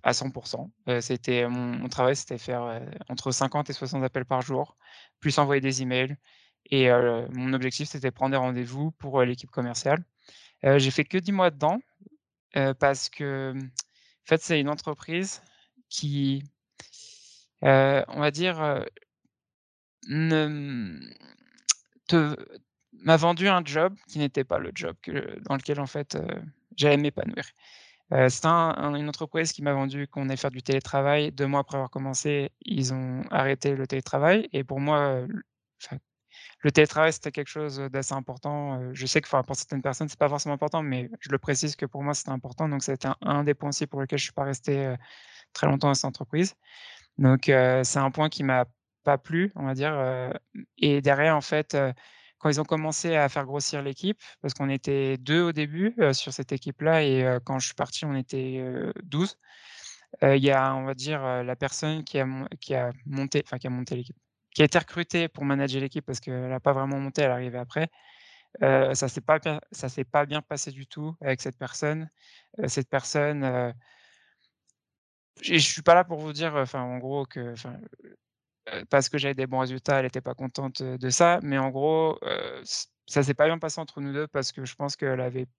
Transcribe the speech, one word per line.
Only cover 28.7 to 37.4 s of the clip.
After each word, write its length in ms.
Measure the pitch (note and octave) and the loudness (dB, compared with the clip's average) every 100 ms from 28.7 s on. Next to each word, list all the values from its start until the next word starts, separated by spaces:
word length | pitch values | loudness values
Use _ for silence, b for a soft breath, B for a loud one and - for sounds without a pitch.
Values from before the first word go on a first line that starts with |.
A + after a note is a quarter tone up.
| - | 0
un, 180 | D3 D3 | -2 -2
une 120 | D3 | -4
entreprise 440 | - D#3 E3 D#3+ | -6 -4 -2 -2
qui 100 | - | -2
m'a 120 | D3 | 0
vendu 340 | C#3 C3+ C#3 C#3+ | 0 0 -4 -8
qu'on 180 | - C3+ | -6 -4
allait 80 | C3+ | -4
faire 140 | C#3+ | -4
du 100 | B2+ | -6
télétravail. 720 | - C3+ - C#3 C#3 D3 D3+ | 0 0 0 0 2 2 0
Deux 140 | C3 C#3 | -2 0
mois 120 | C#3+ | 0
après 160 | C3+ C#3+ | 0 -4
avoir 140 | C3 | -6
commencé, 640 | C3+ C3+ C3 D3+ C#3+ C#3 _ | -6 -6 -4 -2 -2 -4 _
ils 320 | - E3+ B2+ | -6 -2 0
ont 280 | C3 B2+ B2+ - | -2 -4 -6 -2
arrêté 460 | - C3+ C3+ C#3+ C3+ | 0 2 0 0 -2
le 100 | C3 | -2
télétravail 640 | C3+ - C#3 D3+ G#3 - | -4 -2 2 4 4 2
et 120 | D3 | -4
pour 160 | C3 C#3 | -4 -2
moi, 200 | C#3+ D3+ C#3+ C3 | 2 2 2 0
heu, 20 | B2+ | -4
l-, 120 | - - _ _ _ | -10 -12 _ _ _
enfin, 140 | - C#3 _ _ _ B B B | -14 -14 _ _ _ B B B
le 120 | D3 | 4
télétravail, 400 | D3 D3+ D3+ D#3+ | 6 6 6 4
c'était 200 | D#3 D3+ | 2 -8
quelque 160 | C#3+ | -8